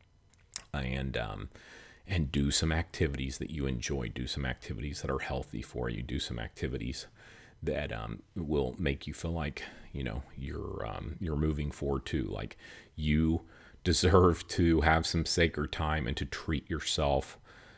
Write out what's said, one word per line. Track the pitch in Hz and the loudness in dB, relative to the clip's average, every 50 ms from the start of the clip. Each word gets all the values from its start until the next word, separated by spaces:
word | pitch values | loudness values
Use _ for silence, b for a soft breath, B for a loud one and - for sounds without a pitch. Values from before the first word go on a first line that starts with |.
| _ _ _ _ _ _ _ _ _ _ - - - - - | _ _ _ _ _ _ _ _ _ _ -12 -12 -10 -6 -4
and, | 71 65 64 65 67 67 65 60 | -4 -2 -2 -2 -2 -2 -2 -2
um, | 60 57 52 50 50 52 - B B B B B B B B B B B | -2 -2 -4 -4 -6 -8 -10 B B B B B B B B B B B
and | 92 95 90 71 65 | -2 0 0 2 2
do | - 71 69 73 | 2 2 4 4
some | - - 80 80 | 4 4 2 2
activities | 78 82 92 - - - 85 71 69 65 65 65 64 | 2 0 -2 -2 -2 0 0 0 0 -2 -4 -4 -6
that | - 58 - | -6 -6 -6
you | 78 73 67 | -4 -2 -2
enjoy. | 67 64 58 - - 71 65 60 55 | -2 -2 -2 -2 -2 -2 -4 -4 -4
Do | - 64 64 | -6 -6 -6
some | - - 73 67 | -4 -4 -4 -4
activities | 62 62 - - - - 53 71 71 73 - | -4 -4 -6 -8 -8 -6 -6 -6 -6 -6 -4
that | - 67 | -4 -2
are | 67 65 | -2 -2
healthy | - - 65 64 62 - - 57 | -2 -4 -4 -4 -6 -6 -8 -8
for | - - - 62 60 58 | -8 -6 -6 -4 -4 -4
you. | 55 53 | -4 -4
Do | 60 60 60 - | -4 -4 -4 -4
some | - - 60 57 | -4 -4 -4 -6
activities | 57 - - - - 64 65 55 55 64 - - - - B B B B B B B B B - | -6 -8 -6 -6 -4 -4 -4 -4 -4 -6 -6 -6 -10 -12 B B B B B B B B B -6
that, | 78 78 69 71 73 - | -4 -2 -2 -2 -2 -4
um, | 57 55 55 57 55 - - _ - | -4 -6 -6 -6 -8 -10 -12 _ -8
will | 92 78 73 76 71 65 64 65 | -6 -2 0 0 2 0 0 -2
make | - 80 71 69 - - | -2 0 0 0 -2 -4
you | 78 76 | -8 -8
feel | - - 82 | -6 -4 -4
like, | 85 82 73 73 - - B B B B B B - | -2 -2 -2 -4 -6 -8 B B B B B B -6
you | 71 64 | -6 -4
know, | 57 53 64 - - - | -4 -4 -6 -8 -8 -10
you're, | 67 67 71 71 71 67 67 - - 53 | -8 -8 -6 -6 -6 -6 -6 -6 -6 -6
um, | 55 50 50 - - - - | -6 -6 -6 -8 -8 -6 -4
you're | 90 80 73 | -4 -2 0
moving | 71 78 78 73 73 73 71 | 2 2 2 2 0 -2 -4
forward | - - 69 69 69 65 - | -4 -2 -2 0 0 -2 -2
too. | - 82 71 55 | -2 -2 -2 -2
Like, | 50 50 50 60 - - B B B B B B B B | -2 -4 -6 -6 -8 -10 B B B B B B B B
you | - 76 76 76 78 80 80 82 - B B B B B B B B - | -2 2 4 4 6 6 4 4 2 B B B B B B B B 2
deserve | 90 78 - 92 87 98 92 92 87 82 - - - | 2 4 6 6 8 10 10 10 8 6 4 0 -2
to | - - 87 85 82 76 | 2 4 6 6 6 6
have | 76 80 80 82 80 | 6 6 6 6 4
some | - - 82 78 | 2 0 0 0
sacred | - - 87 85 80 - 76 76 - | 2 4 4 4 4 2 0 -4 -4
time | - - 78 76 78 78 - | -2 -2 0 0 0 0 0
and | 65 67 | -2 -2
to | - - | -4 -4
treat | - - - - - 80 67 - - | -6 -6 -6 -4 -2 -2 -2 -2 -4
yourself | 82 76 - - - 82 73 71 67 67 - - - B B B B B B B B | -4 -4 -2 -2 0 2 2 2 2 2 0 -4 -10 B B B B B B B B